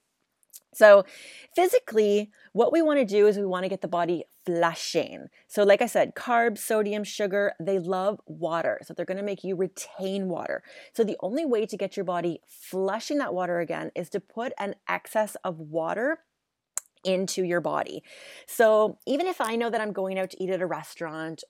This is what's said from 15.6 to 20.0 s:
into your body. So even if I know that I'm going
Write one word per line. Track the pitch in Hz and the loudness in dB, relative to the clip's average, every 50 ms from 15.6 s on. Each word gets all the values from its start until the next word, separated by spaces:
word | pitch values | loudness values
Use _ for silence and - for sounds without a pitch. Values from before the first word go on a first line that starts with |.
| 160 151 156 165 160 165 175 196 240 285 320 - _ _ _ _ _ _ _ _ _ _ _ - - _ _ _ - | -10 -6 -4 -4 -2 -2 -2 -2 -2 -2 -4 -6 _ _ _ _ _ _ _ _ _ _ _ -6 -6 _ _ _ -2
into | 190 185 185 190 185 - 196 185 | 0 0 0 0 -2 -2 -2 -2
your | 175 175 175 | 0 0 0
body. | 156 156 147 - - - 73 - - - - - - - - - - | 0 -2 -2 -2 -4 -4 -8 -14 -14 -16 -20 -20 -20 -20 -20 -20 -18
So | - - - 233 220 220 214 214 208 - - _ | -4 2 4 6 6 6 6 4 2 0 -4 _
even | - 262 294 349 370 | -4 -2 -2 -2 -2
if | 349 - | -2 -2
I | 254 220 233 | -4 -2 -2
know | 233 233 233 | -2 -2 -2
that | 226 226 | -2 -4
I'm | 214 214 | -4 -4
going | 185 202 | -6 -6